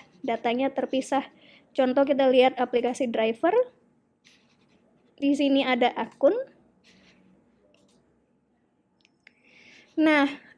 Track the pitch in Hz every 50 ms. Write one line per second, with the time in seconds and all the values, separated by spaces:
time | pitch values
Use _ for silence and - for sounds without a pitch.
0 | - _ _ - - - 226 226 - 233 233 247 269 269 269 269 254 - - 262
1 | 262 - 277 269 277 - _ _ _ - - - _ _ - - 262 254 254 277
2 | 277 277 277 269 269 262 254 254 254 262 254 254 247 247 - 240 233 240 247 -
3 | 277 233 233 233 220 220 226 - - 339 415 494 494 - _ _ _ _ _ _
4 | _ _ _ _ _ _ _ _ _ _ _ _ _ _ _ _ _ _ _ _
5 | _ _ _ - 285 285 285 269 285 277 269 269 277 262 254 240 247 240 254 -
6 | 233 - - - 269 294 415 494 539 - _ _ _ _ _ _ _ _ _ _
7 | _ _ _ _ _ _ _ _ _ _ _ _ _ _ _ _ _ _ _ _
8 | _ _ _ _ _ _ _ _ _ _ _ _ _ _ _ _ _ _ _ _
9 | _ _ _ _ _ - _ _ _ _ _ _ - - - - _ _ - 320
10 | 311 311 302 294 277 285 - - _ - -